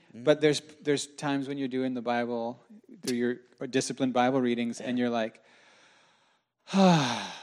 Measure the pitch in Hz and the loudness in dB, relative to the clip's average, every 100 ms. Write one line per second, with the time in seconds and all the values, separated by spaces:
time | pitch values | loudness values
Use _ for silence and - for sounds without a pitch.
0 | _ 113 131 151 151 135 - - 147 139 | _ -4 2 4 4 2 -4 -10 -2 -2
1 | - - 151 139 135 143 131 131 131 123 | -2 -8 -4 -4 -4 -6 -4 -2 -4 -4
2 | 117 120 120 120 117 123 _ 208 - 113 | -2 -2 -2 -4 -6 -10 _ -20 -20 -10
3 | 131 120 120 123 _ - 135 131 131 131 | -6 -2 -2 -4 _ -14 -4 -2 -2 -2
4 | 131 123 123 135 123 120 120 - 131 123 | 0 2 2 2 0 0 -4 -6 -6 -2
5 | 123 117 113 - _ _ _ _ _ _ | -2 -2 -4 -8 _ _ _ _ _ _
6 | _ _ _ _ _ _ - 196 190 165 | _ _ _ _ _ _ -2 6 6 6
7 | 127 113 95 - | 2 -4 -8 -14